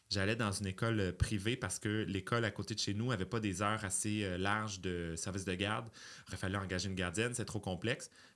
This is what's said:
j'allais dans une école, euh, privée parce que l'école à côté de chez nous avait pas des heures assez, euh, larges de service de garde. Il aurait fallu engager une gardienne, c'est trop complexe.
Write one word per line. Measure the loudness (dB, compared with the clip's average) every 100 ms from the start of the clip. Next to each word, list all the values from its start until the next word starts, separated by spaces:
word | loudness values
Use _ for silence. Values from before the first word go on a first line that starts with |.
| -2
j'allais | 2 4 4
dans | 2
une | 2 -2
école, | 0 2 4
euh, | 2
privée | 2 2 2 2 0
parce | -2 -2
que | 0 0 0
l'école | -2 2 2
à | 2
côté | 0 -4 -2
de |
chez | 0
nous | 0 0
avait | 0 0
pas | 0
des | 0 2
heures | 2 2
assez, | 0 0 0 0
euh, | 0 2
larges | 2 2 0 -2
de | -2 -2 -2 -4
service | -2 -2
de | -2
garde. | 0 0 0 -4
Il | -12 -16 -16 -12
aurait | -6
fallu | -2 -2
engager | 0 -2 0
une |
gardienne, | 0 0 2 0
c'est | 0
trop | -4 -4
complexe. | -2 -2 -2 -2 -6 -16 -20